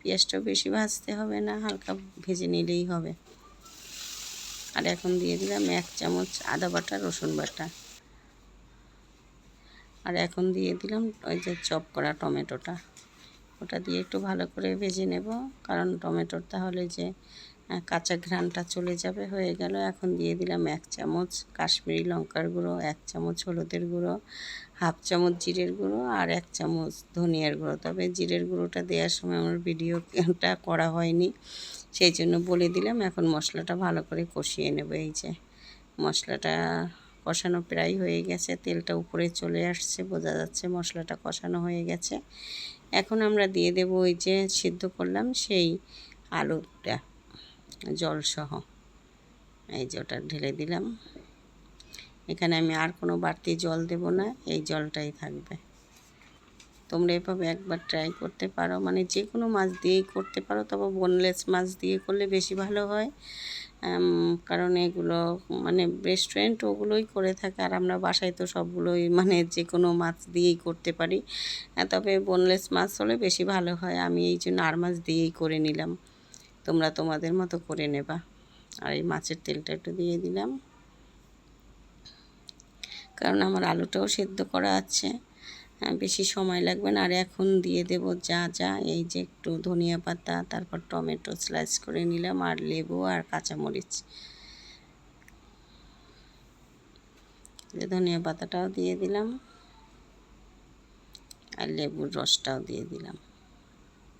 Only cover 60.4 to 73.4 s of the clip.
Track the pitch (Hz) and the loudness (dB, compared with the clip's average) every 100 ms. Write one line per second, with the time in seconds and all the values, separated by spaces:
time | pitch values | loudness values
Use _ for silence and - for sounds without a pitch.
60.4 | - 208 214 202 202 190 180 180 185 180 | -2 -2 -2 -2 0 2 4 6 6 2
61.4 | - 185 185 185 185 190 - 196 196 190 | 2 2 2 -2 0 0 0 0 2 2
62.4 | 185 190 196 208 202 208 226 - - - | 0 -2 -2 0 0 0 -2 -6 -14 -12
63.4 | - - - - 180 180 180 170 170 170 | -12 -12 -14 -8 -2 2 4 4 4 2
64.4 | - 175 180 180 175 180 170 170 170 175 | 0 2 4 6 4 2 2 2 2 0
65.4 | - - 170 180 175 180 190 185 - 202 | -2 -2 4 4 4 2 2 2 2 2
66.4 | 214 220 214 202 208 214 220 202 190 185 | 2 4 0 0 2 2 2 0 0 0
67.4 | 196 190 185 185 185 180 185 175 185 180 | -4 -2 0 2 0 2 2 2 0 -2
68.4 | 180 180 170 175 175 175 170 175 185 175 | -4 -2 -2 0 2 4 6 6 8 6
69.4 | 170 170 170 175 180 170 170 165 - 175 | 4 0 0 4 6 4 2 -2 -4 4
70.4 | 175 170 170 165 - 165 165 185 - - | 6 4 0 -4 -2 0 2 0 -2 -6
71.4 | - - - - 180 185 208 190 196 180 | -6 -6 -6 -2 2 2 4 4 4 6
72.4 | 185 190 - 185 190 - 214 233 202 - | 6 6 2 2 2 2 2 2 2 2